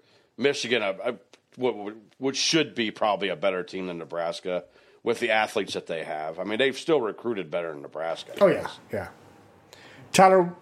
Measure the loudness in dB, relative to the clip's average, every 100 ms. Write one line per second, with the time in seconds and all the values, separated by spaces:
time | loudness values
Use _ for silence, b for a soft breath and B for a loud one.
0 | _ _ _ -2 0 0 0 0 0 -2
1 | -4 -6 _ -20 _ -4 -2 -2 -6 -12
2 | -16 -6 -4 -2 0 2 0 -2 -4 0
3 | 0 2 0 0 0 0 -4 -6 -6 -8
4 | -8 -4 -4 -4 -4 -6 -6 b b b
5 | -4 0 2 2 2 0 -4 -6 -6 -8
6 | -6 -6 -6 -6 -4 0 0 0 0 0
7 | 0 -4 -6 -6 -4 -4 -6 -8 -12 -8
8 | -6 -6 -8 2 4 4 -4 -12 -10 -8
9 | -8 -14 -20 -20 -20 -20 _ B B B
10 | B 8 8 8 4 -2